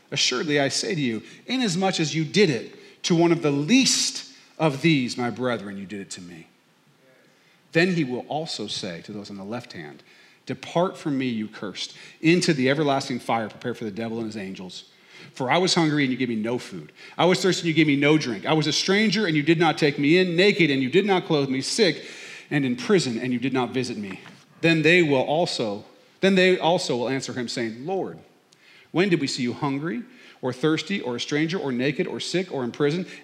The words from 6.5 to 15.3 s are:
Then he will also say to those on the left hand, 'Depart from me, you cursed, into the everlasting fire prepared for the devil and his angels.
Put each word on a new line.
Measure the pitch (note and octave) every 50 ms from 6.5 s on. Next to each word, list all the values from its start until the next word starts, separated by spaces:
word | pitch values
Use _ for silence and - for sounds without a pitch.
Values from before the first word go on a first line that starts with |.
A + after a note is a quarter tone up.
| _ _ _ _ _ _ _ _ _ _ _ _ _ _ _ _ _ _ _ _ _ _ _ _
Then | - D#3+ F3 F#3+ F3+
he | E3 D3
will | B2 B2 A#2 - -
also | C3 D3+ D#3+ D#3+ - - G#2+ G2+
say | - - - F#2+ E2+ E2
to | F2 -
those | G#2 G#2 G2+ -
on | G2+
the | G2
left | F#2+ G2+ A2+ B2 - -
hand, | - F2+ D2+ D2 C#2+ - - _ _ - - _ _ _ _
'Depart | - B2+ - - - - E3+ F3+ F#3+ F#3
from | - - D#3+ C#3 C3
me, | C3+
you | B2+ A3+ G#3+ A2 G#2
cursed, | - - A2 G2 F#2 - - - - - - - - -
into | - D#3 F3 F3+ - F3+ D#3+
the | C3+ B2+ C3
everlasting | C#3 D3+ D#3 C#3+ C3+ C3+ C3 - B2+ A#2
fire | - - A#2 A#2 A2 G2+
prepared | - - - B2 A2
for | - A#2+
the | G#2+
devil | F#2+ A2+ A2+ A2+ A2+ A#2
and | A2+
his | A2 G#2
angels. | A2 F#2+ F#2+ F#2+ F#2+ F#2 F2+ - - - _ _ _ _ - - - - -